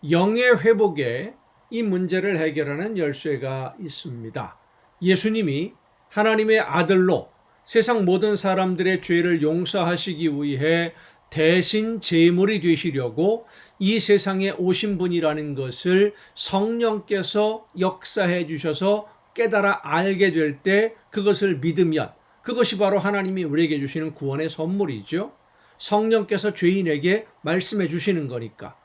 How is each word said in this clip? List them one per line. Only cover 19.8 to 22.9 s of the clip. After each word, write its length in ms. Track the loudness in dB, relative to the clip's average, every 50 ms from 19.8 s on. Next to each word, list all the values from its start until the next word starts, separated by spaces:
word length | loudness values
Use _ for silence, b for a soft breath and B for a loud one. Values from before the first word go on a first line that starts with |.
알게 500 | -4 -2 0 0 2 0 2 2 2 2
될 300 | 4 2 0 0 -2 -4
때 320 | _ 0 2 2 2 0 -2 B B B
그것을 480 | -8 -2 0 0 0 2 2 0 0 0
믿으면 540 | -2 -2 2 2 2 2 2 -2 -4 -6 -10 b b b b b b
그것이 340 | -8 0 0 0 0 2 0
바로 220 | 0 2